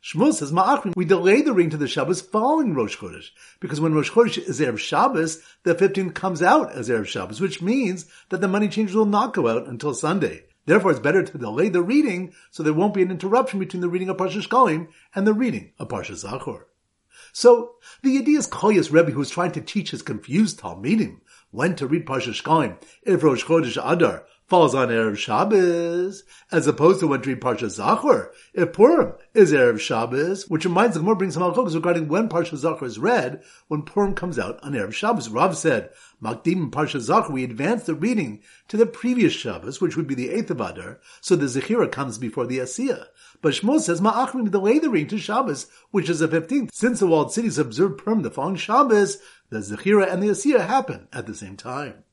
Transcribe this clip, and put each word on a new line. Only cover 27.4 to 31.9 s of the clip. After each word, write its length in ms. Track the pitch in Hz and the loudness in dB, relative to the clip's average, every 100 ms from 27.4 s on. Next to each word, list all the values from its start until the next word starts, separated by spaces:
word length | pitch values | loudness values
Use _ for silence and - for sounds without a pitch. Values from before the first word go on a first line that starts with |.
Parsha 240 | 131 107 113 | -2 -2 -4
Zachor 640 | 101 104 214 285 - - - _ | -4 0 0 2 2 0 -16 _
if 180 | - 165 | -2 -2
Purim 400 | - 233 330 - - _ | 6 6 6 0 -4 _
is 180 | 220 180 | 4 6
Erev 260 | 147 123 107 | 8 4 2
Shabbos, 720 | - 117 117 127 160 196 - | -2 -2 -2 -2 -2 -4 -4
which 160 | 156 | -4
reminds 300 | 180 175 233 | 0 2 2
the 80 | 165 | 2
Gemara 160 | 175 208 | 0 0
brings 160 | 190 | 0
some 100 | 160 | -2
halachos 320 | 180 208 226 160 | -2 0 -2 -2
regarding 320 | 165 | 0